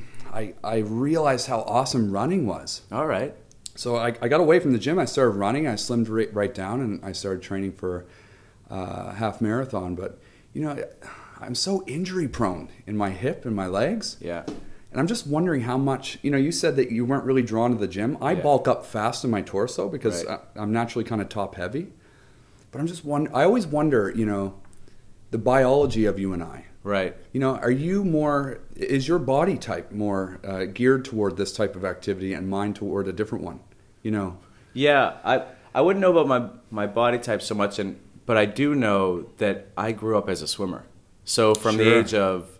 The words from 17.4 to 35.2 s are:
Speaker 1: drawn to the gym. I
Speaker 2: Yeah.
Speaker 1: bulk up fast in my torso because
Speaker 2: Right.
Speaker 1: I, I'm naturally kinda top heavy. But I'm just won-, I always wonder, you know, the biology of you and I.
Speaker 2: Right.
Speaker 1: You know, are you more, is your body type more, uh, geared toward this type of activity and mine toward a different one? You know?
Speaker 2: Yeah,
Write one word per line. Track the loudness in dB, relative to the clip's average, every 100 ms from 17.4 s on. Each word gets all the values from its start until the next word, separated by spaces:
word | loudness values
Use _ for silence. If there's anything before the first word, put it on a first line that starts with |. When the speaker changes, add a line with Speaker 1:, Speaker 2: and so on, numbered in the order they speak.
Speaker 1:
drawn | 2 2 2
to | 2
the | -2
gym. | -2 -2 -2
I | -2
Speaker 2:
Yeah. | 0
Speaker 1:
bulk | 4 4 4
up | 0 -2
fast | -4 -2 -2
in | -2
my | -2
torso | -2 -2 -2 -2 -4
because | -2 -2 -2
Speaker 2:
Right. | -4 -8 -10 -8
Speaker 1:
I, |
I'm | -2
naturally | 0 -2 -2
kinda | -4 -4 -4
top | -4 -6 -4
heavy. | -6 -6 -8 -12 -20 -20 -20 -20 -20 -20 -14
But | -6
I'm | -6
just | -6
won-, | -4 -2 0
I | 4
always | 4 4 2
wonder, | 0 2 4 2 0
you | 0
know, | 0 -4 -8 -18 -18 -20 -20 -20 -20 -8
the | -2
biology | 4 4 6 6 4 4 2
of | 2
you | -2
and | -4
I. | -6 -12 -18 -12
Speaker 2:
Right. | -2 0 0 -6 -8
Speaker 1:
You | -2
know, | 0 0
are | 2
you | 2 2 0
more, | 2 2 2 0 -2 -6 -12 -6
is | -2 0 2
your | 0
body | 2 2 2 0
type | -4 -6 -6
more, | -4 -2 0 -2 -6
uh, | -8 -4 -4
geared | 2 4 4 2
toward | 0 0 0
this | -4
type | 0 -2 -2
of | -6
activity | -4 -4 -4 -4
and | -4 -4
mine | -2 -2 -4
toward | -4 -2 -2
a |
different | -2 -4 -4
one? | -8 -12 -18 -20 _ _
You | -4
know? | -2 -4 -8 -18 -20 -12
Speaker 2:
Yeah, | 0 4 6 4 0